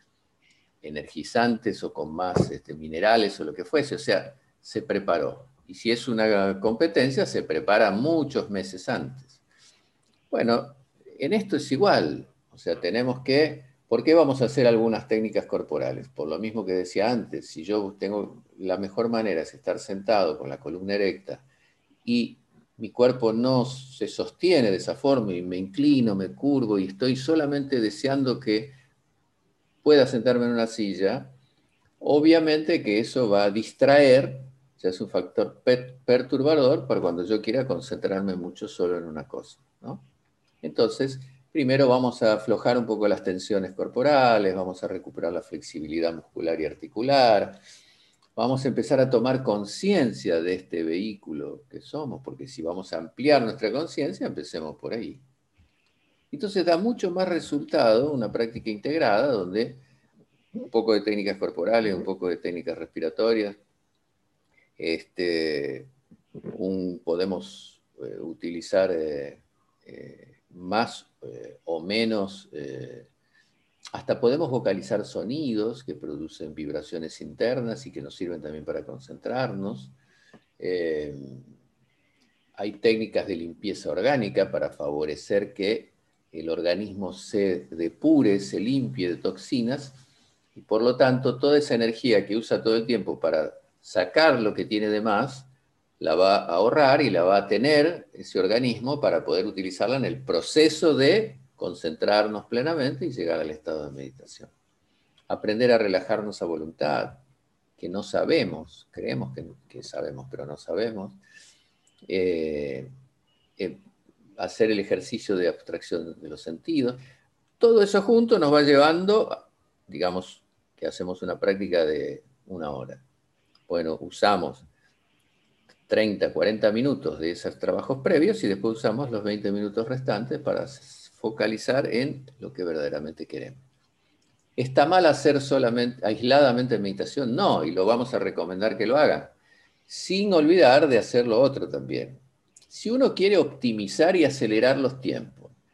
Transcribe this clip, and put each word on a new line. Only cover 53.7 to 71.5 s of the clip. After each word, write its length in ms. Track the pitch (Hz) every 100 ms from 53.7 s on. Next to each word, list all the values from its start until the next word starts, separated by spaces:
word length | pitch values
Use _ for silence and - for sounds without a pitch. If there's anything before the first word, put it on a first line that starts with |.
conciencia, 540 | 120 165 - 147 202 254
empecemos 500 | 127 71 85 78 71
por 180 | 71 110
ahí. 260 | 85 - _ _ _ _ _ _ _ _ _ _ _
Entonces 340 | 147 208 196 170
da 120 | 165
mucho 340 | 214 233 190
más 180 | 175 185
resultado 800 | 170 - 147 - 165 120 110 143
una 200 | 143 104
práctica 400 | - 117 113 113
integrada, 560 | 104 135 156 135 104 143
donde 500 | 117 90 98 127 - _ _ _ _ _ _ _
un 160 | 226 247
poco 240 | 113 113
de 80 | 104
técnicas 360 | 101 104 101 95
corporales, 560 | 90 - 87 117 110
un 100 | 92
poco 240 | 85 92 92
de 100 | 85
técnicas 380 | 95 87 82 80
respiratorias, 800 | 80 - 120 - 110 113 104 101 _ _ _ _ _ _ _ _ _ _ _ -
este, 1080 | 85 80 - - 90 82 80 73 71 65 - _ _ _ _ - - -
un, 420 | 95 95 92 87 -
podemos, 760 | 85 95 95 98 - - _ _ -
eh, 160 | 64 50
utilizar, 720 | 80 80 85 85 80 98 95
eh, 500 | 85 78 71 71 73 _ _ _ _ -
eh, 460 | - 67 65 - _ _
más, 560 | 87 90 101 110 - - _
eh, 380 | 64 58 57